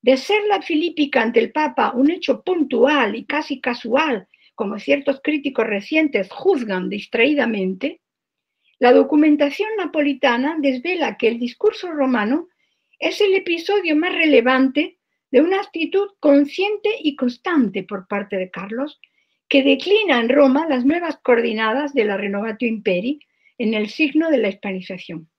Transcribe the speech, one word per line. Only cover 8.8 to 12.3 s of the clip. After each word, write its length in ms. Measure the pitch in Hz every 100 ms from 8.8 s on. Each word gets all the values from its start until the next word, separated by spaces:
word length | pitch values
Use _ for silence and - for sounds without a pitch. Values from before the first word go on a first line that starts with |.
| 240
documentación 800 | 269 269 302 311 294 285 285 427 440
napolitana 800 | 349 320 294 262 277 240 277 320
desvela 560 | 277 254 330 359 254 208
que 100 | 226
el 100 | 233
discurso 540 | 240 - 415 - 359
romano 560 | 311 262 247 208